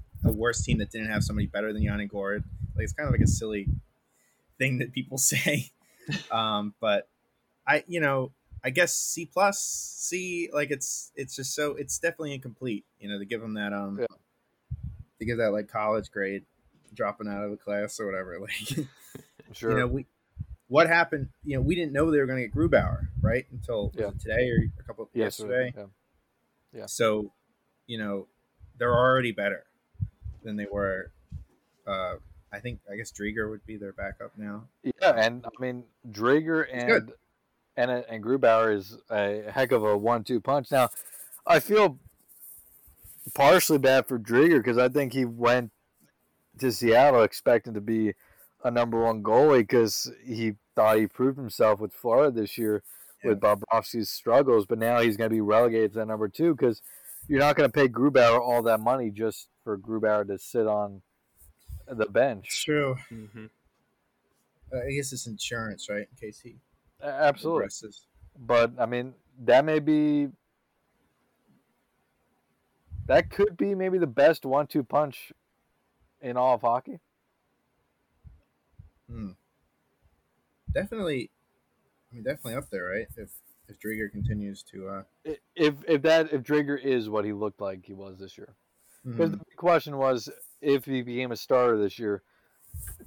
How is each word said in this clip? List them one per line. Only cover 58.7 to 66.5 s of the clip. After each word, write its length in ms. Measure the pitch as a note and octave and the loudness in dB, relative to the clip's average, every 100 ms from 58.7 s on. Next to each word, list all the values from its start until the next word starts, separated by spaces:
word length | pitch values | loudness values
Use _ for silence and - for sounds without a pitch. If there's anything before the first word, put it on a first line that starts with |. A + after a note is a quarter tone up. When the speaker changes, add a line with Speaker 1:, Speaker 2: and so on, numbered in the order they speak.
| A2 | 2
Speaker 2:
money 300 | A2 C3 A#2 | 2 0 -2
just 380 | G2+ A2 - - _ | -2 -4 -4 -12 _
for 140 | - G2+ | -8 -8
Grubauer 480 | G#2+ A2 G#2+ G#2+ G2+ | -4 -2 2 2 0
to 120 | G2 | -6
sit 280 | - A#2+ G#2+ | -4 0 0
on 360 | G#2 G#2 G2 - _ _ _ - _ - - - | 0 -2 -8 -20 _ _ _ -20 _ -18 -16 -12
the 200 | A#2+ A2 | -4 0
bench. 580 | G#2 C3+ G#2+ - - | 2 0 0 -8 -8
Speaker 1:
True. 320 | - D3+ C#3+ C3 - | -2 -2 -2 -4 -10
Speaker 3:
Mm-hmm. 360 | A2+ G#2+ A2 A2 _ _ _ _ _ _ _ _ _ _ _ - | -18 -18 -18 -20 _ _ _ _ _ _ _ _ _ _ _ -12
Speaker 1:
Uh, 60 | C3 | -8
I 100 | B2+ | -6
guess 200 | C#3 C#3 | -6 -6
it's 140 | B2+ A#2 | -10 -12
insurance, 640 | G#2 - A#2 A2 G2 - | -10 -8 -6 -8 -10 -8
right? 200 | G#2 G#2 | -8 -10
In 60 | - | -14
case 240 | A2 G#2+ | -16 -16
he 160 | B2 | -20